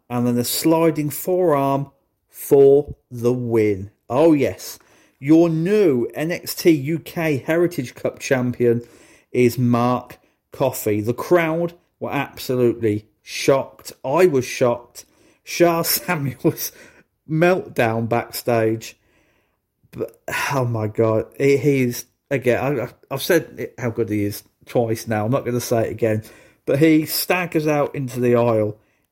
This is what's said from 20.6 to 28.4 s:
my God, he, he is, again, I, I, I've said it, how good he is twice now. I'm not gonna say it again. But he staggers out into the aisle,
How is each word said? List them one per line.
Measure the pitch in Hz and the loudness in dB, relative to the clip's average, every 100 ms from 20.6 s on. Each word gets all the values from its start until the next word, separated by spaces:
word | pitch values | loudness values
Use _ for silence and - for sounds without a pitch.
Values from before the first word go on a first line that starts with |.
| 123 | -2
my | 113 107 | -2 -4
God, | - 113 110 - - | 0 0 0 -2 -2
he, | 139 139 | 2 2
he | 139 139 | 2 2
is, | 127 120 - _ - | 0 -4 -12 _ -6
again, | 139 123 113 127 143 | -2 0 0 0 -4
I, | |
I, | 123 - - | -6 -12 -12
I've | 135 | -6
said | - 175 131 - | 0 0 0 -10
it, | 123 - | -12 -8
how | 127 | -6
good | 113 110 | -4 -2
he | 107 | -2
is | 101 101 - _ - | -2 -6 -14 _ -6
twice | 131 117 110 - | -2 0 -2 -4
now. | 107 107 | -2 0
I'm | |
not | 131 - | -2 -2
gonna | 120 | -4
say | - 120 107 | -2 0 -2
it | |
again. | 101 117 110 - - - _ - | 0 0 -2 -4 -16 -20 _ -2
But | 135 | 2
he | 160 156 151 | 4 4 2
staggers | - - 180 175 170 151 | -4 -4 -4 -2 -2 0
out | 147 143 | 0 -2
into | - 131 123 | -4 -8 -2
the | 123 | 2
aisle, | 120 | 2